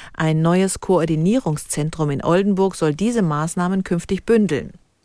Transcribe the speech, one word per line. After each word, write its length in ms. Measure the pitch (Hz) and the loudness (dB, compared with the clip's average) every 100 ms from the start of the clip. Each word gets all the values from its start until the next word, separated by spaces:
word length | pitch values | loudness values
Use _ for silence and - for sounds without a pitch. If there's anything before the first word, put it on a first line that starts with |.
| - | -12
Ein 280 | - 160 156 | -4 0 2
neues 380 | 165 180 190 - | 2 2 2 -2
Koordinierungszentrum 1300 | - 175 165 156 170 254 175 151 - - 156 160 147 | 0 2 2 2 2 2 0 -4 -4 -4 -4 -2 -2
in 140 | 139 | -2
Oldenburg 500 | - 175 202 190 190 | 0 2 2 2 0
soll 180 | - 160 | 0 -2
diese 300 | 147 214 233 | 0 -2 0
Maßnahmen 640 | 170 147 160 185 175 190 | 0 0 -2 -2 -2 -2
künftig 420 | - 175 - 190 - | -2 -4 -2 -4 2
bündeln. 460 | 226 196 139 - - _ _ | 2 2 -2 -6 -14 _ _